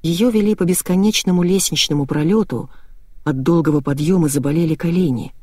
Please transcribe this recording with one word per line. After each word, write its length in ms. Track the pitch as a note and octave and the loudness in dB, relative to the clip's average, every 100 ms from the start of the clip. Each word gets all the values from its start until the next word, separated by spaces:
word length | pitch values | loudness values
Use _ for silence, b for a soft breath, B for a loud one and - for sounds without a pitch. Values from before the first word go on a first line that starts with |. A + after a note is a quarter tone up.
Ее 260 | D#3+ E3+ A#3+ | -2 2 2
вели 260 | A3 G#3 G#3+ | 2 2 2
по 100 | F3 | 0
бесконечному 760 | F3+ - F#3 G#3 - - F3+ | 0 0 2 2 0 0 2
лестничному 640 | F3 F#3+ - D3 - D3 C3+ | 2 2 0 0 0 0 -2
пролету, 640 | D3+ D#3 A3 G#3 A#2 - b b b - - | 0 2 2 0 -4 -8 b b b -20 -8
от 200 | - C3 | -4 -2
долгого 380 | C3 E3+ D#3 D3+ | 2 2 2 0
подъема 460 | C#3 C#3 D3+ F#3+ D3+ | 0 -2 0 2 2
заболели 480 | C#3 C3+ D#3 E3 D#3 | 0 -2 0 0 -2
колени. 580 | E3+ E3+ F3 A#2+ F2 - | -2 0 0 -2 -6 -14